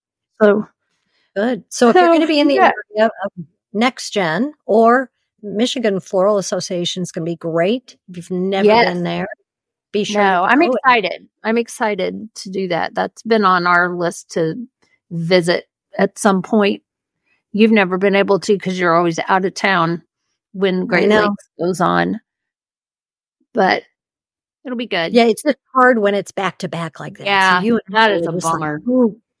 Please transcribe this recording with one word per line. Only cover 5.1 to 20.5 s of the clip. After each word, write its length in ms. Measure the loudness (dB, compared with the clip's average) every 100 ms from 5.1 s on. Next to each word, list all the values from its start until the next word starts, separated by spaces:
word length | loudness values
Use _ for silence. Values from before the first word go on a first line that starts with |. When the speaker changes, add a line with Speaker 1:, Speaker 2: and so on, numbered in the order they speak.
| _ _ _
Speaker 2:
Michigan 560 | -10 -4 -4 -2 -4 -4
Floral 380 | -4 -2 0 0
Association 640 | -2 -6 -6 -6 -6 -8
is 80 | -8
gonna 140 | -8
be 100 | -8 -8
great. 600 | -4 -2 0 -2 -8 -20 -20
If 80 | -18
you've 140 | -8
never 360 | -6 -4 2 4
Speaker 1:
Yes. 180 | 4 2
Speaker 2:
been 80 | -2
there, 240 | -6 -6 -8 -12 _ _ _ _ _
be 120 | -6
sure 180 | -2 0
Speaker 1:
No, 220 | 2 2 2
Speaker 2:
to 60 |
Speaker 1:
I'm 80 | 2
Speaker 2:
go. 60 | 2
Speaker 1:
excited. 560 | 2 2 2 0 -8 -14 _
I'm 160 | -4 -2
excited 760 | -4 -4 -4 -4 -6 -6 -12 -16
to 140 | -10
do 180 | -6 -4
that. 260 | -4 -4
That's 280 | -4 -6 -6
been 200 | -2 2
on 220 | 2 2 2
our 220 | 2 2 -2
list 340 | -4 -6 -8
to 360 | -4 -4 -4 -12 _ _ _ -12
visit 580 | -6 0 2 2 -2 -4 _ _ -4
at 200 | -4 0
some 240 | 0 0
point. 400 | 0 0 0 -2 _ _ _ _ _ _ _
You've 200 | 2 4
never 260 | 4 2 0
been 160 | 2 2
able 220 | 2 0
to 160 | 0 -2
'cause 200 | -2 -2
you're 160 | 0
always 240 | 2 0 -2 0
out 160 | 0
of 100 | 0
town 480 | -2 0 0 0 -4 _ _ _ _ _